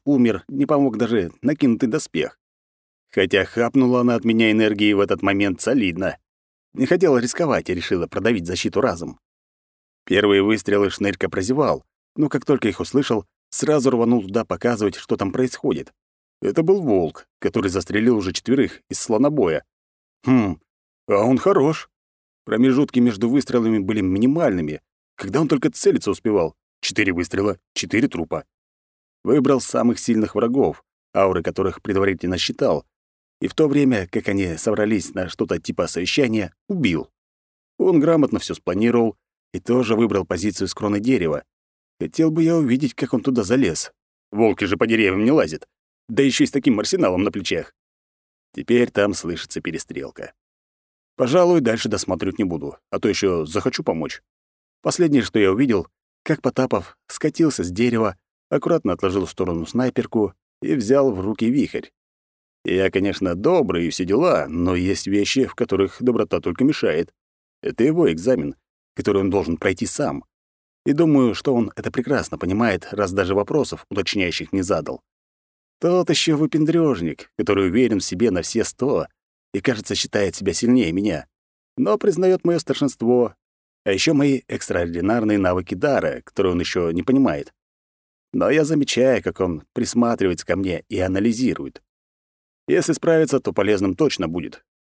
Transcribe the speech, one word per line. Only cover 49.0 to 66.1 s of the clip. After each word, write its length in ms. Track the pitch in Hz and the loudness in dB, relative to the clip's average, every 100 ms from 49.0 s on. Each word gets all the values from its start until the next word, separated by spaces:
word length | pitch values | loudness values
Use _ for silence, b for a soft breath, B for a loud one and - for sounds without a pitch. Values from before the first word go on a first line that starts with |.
| 101 | -2
слышится 480 | 92 85 85 - - | -2 -6 -8 -8 -10
перестрелка. 720 | 82 - - - 67 - - _ _ _ _ _ _ _ _ - | -8 -8 -8 -12 -12 -14 -18 _ _ _ _ _ _ _ _ -4
Пожалуй, 440 | 127 165 180 175 | 0 4 4 4
дальше 280 | 120 113 117 | 2 0 -2
досматривать 500 | 104 - 90 98 90 | -4 -2 -4 -4 -2
не 60 | |
буду, 340 | 98 85 71 - _ | -2 -4 -8 -14 _
а 80 | 98 | -4
то 100 | 113 | -2
еще 360 | 92 98 87 | 0 0 0
захочу 380 | 78 101 113 - | -2 -4 -4 -4
помочь. 400 | 156 82 73 - _ _ _ _ _ _ | -4 -4 -4 -10 _ _ _ _ _ _
Последнее, 400 | - - 170 143 | -4 0 2 2
что 160 | 107 113 | 2 2
я 140 | 95 | 2
увидел, 360 | 98 139 104 85 _ _ _ | 2 2 0 -2 _ _ _
как 180 | - 156 | -4 -2
Потапов 560 | 131 127 127 107 90 - - | -2 -2 -2 -2 -6 -18 -12
скатился 540 | - 156 - 165 123 | -4 -2 0 0 0
с 80 | 90 | -4
дерева, 460 | 90 120 117 110 90 _ _ - | -2 0 0 -2 -4 _ _ -4
аккуратно 440 | 147 165 165 - | -2 0 0 0
отложил 340 | 87 98 98 90 | -2 0 0 -2
в 40 | |
сторону 360 | - 87 85 82 | -4 -4 -4 -4
снайперку 680 | 117 127 - 107 117 101 - _ _ | -2 -2 -2 -2 0 -2 -4 _ _
и 120 | - | -4
взял 380 | 156 104 139 135 | -2 2 4 4
в 80 | 95 | 0
руки 300 | 95 110 113 | -4 -2 0
вихрь. 380 | 139 98 - - _ _ _ _ _ _ _ | 0 -2 -4 -12 _ _ _ _ _ _ _
Я, 260 | - 90 95 | -2 0 2
конечно, 440 | 95 98 87 92 | 0 -2 -2 -4
добрый 520 | 87 131 180 117 87 87 | 0 2 2 2 0 -2
и 40 | |
все 140 | - | -2
дела, 420 | 92 104 175 101 71 | 0 2 2 2 0
но 260 | 80 87 | -2 0
есть 320 | 90 90 92 - | 0 0 -2 -2
вещи, 380 | 101 101 135 | 0 0 0
в 100 | 127 | -2
которых 480 | - 123 95 98 - | -2 -2 0 -2 -2
доброта 380 | 123 | 0